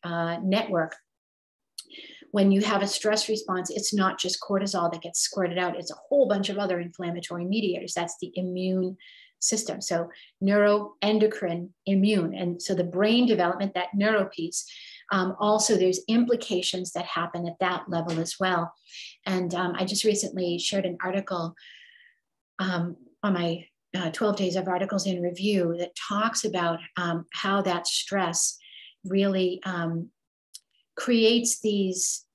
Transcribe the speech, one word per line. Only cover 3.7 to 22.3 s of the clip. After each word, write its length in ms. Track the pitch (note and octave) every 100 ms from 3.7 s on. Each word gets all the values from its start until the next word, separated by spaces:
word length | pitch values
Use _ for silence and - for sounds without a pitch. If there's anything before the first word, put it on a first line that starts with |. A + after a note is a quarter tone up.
| - G3+
not 260 | G#3 F#3 -
just 220 | F3+ -
cortisol 500 | - G3 G3 F#3+ E3+
that 100 | E3
gets 200 | E3+ -
squirted 360 | - - F3+ F3
out. 220 | F3+ F3
It's 120 | E3+
a 60 | - -
whole 180 | C#4+ C4+
bunch 220 | G3+ G3
of 80 | G3
other 240 | G3 F3+
inflammatory 640 | F3 - F3 F3 E3+ F3 F3
mediators. 480 | G#3+ G3 F3 F3+
That's 240 | - E3+ -
the 120 | F3+ -
immune 640 | F3+ F3+ F#3 F#3 F#3 F#3+ - - - _
system. 400 | - A3 - -
So 300 | - E3+ E3+ - - _
neuroendocrine 1300 | G3 G#3 G#3 G#3 G#3 - G3+ G#3+ G#3+ G#3+ F#3 E3+ F3 _ -
immune. 500 | G3 G3 G#3 E3 F#3+
And 260 | F3 F3
so 140 | - F3+
the 80 |
brain 420 | F3 F3+ G#3 A#3+ B3
development, 480 | G#3+ F3 F#3+ G3 F#3
that 200 | F3+ G3+
neuro 300 | G#3 A3 G3
piece, 440 | - E3 - - - - - -
um, 240 | G3 F#3 F#3+
also 380 | G#3 G#3+ G#3+ G3+
there's 240 | F#3 F#3 -
implications 840 | A3+ A#3+ A#3 - F3+ F#3 F#3 F3+
that 140 | F#3 F3
happen 420 | E3+ E3+ F3 F3
at 100 | E3
that 280 | F#3 G3+ -
level 300 | E3+ E3 E3
as 160 | E3 -
well. 360 | F#3 F3+ E3+ - _ - - - -
And, 300 | F#3 F3+ F3
um, 180 | F3 -
I 80 | F#3
just 180 | G3+
recently 560 | A3 G3+ G3 F#3 F3+ F3
shared 260 | - G3 F#3
an 120 | F3
article, 540 | F#3 G3 F#3+ F3+ E3 E3 - - - - - _ _